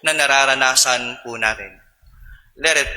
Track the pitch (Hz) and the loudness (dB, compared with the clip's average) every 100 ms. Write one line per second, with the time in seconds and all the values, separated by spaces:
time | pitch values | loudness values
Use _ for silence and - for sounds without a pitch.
0 | 156 156 143 139 135 131 131 131 131 123 | -2 0 2 4 4 2 2 2 2 0
1 | 120 123 120 117 110 107 98 - _ _ | -4 -12 -12 -4 -2 -2 -10 -20 _ _
2 | _ - - - _ - 151 151 139 | _ -20 -20 -20 _ -4 0 0 -2